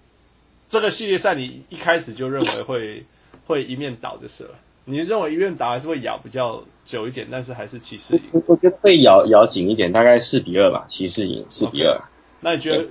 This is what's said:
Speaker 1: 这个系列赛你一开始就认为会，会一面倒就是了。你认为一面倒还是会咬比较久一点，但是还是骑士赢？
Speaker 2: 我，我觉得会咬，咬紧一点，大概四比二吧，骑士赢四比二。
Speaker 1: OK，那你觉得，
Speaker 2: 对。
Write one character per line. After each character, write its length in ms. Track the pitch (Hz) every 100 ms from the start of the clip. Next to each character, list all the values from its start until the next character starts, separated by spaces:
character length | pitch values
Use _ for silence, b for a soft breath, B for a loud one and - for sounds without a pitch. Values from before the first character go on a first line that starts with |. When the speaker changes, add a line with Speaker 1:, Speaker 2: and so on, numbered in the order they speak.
| _ _ _ _ _ _ _
Speaker 1:
这 100 | 220
个 100 | 208
系 160 | - 214
列 100 | 185
赛 160 | 208
你 300 | 156 127 127 135
一 60 | 170
开 240 | 170 170
始 140 | -
就 160 | 110 131
认 140 | 139
为 180 | 165 113
会， 440 | 123 123 107 110 - b b b -
会 160 | 151
一 120 | 123 127
面 200 | 143 120
倒 180 | 113 113
就 100 | 123
是 160 | -
了。 80 | - - _ _ -
你 120 | 139
认 240 | 170 220
为 120 | 160
一 40 | 160
面 180 | 196 147
倒 140 | 120
还 100 | 123
是 80 | 151
会 140 | 151
咬 160 | 117 107
比 120 | 110
较 320 | 127 120 113 - _
久 240 | - 120 113
一 40 |
点， 180 | 127 110
但 100 | 127
是 120 | 123
还 120 | 120 107
是 120 | 123
骑 180 | - 113
士 180 | - 196
赢？ 60 | -
Speaker 2:
我， 100 | 165 -
我 80 | 170
觉 120 | 180
得 80 | -
会 180 | 202 170
咬， 260 | 120 95 110
咬 200 | 107 110
紧 220 | 98 90
一 60 | 110
点， 180 | 90
大 100 | 101
概 160 | 117 120
四 220 | - 131
比 160 | 87 92
二 120 | 95
吧， 120 | - -
骑 180 | - 92
士 180 | 101 95
赢 200 | 58 -
四 200 | - 120
比 140 | 71
二。 80 | 78
Speaker 1:
OK， 100 | 58 - _ _ _
那 140 | 165 156
你 40 |
觉 120 | 156
得， 60 | 156
Speaker 2:
对。 100 | 160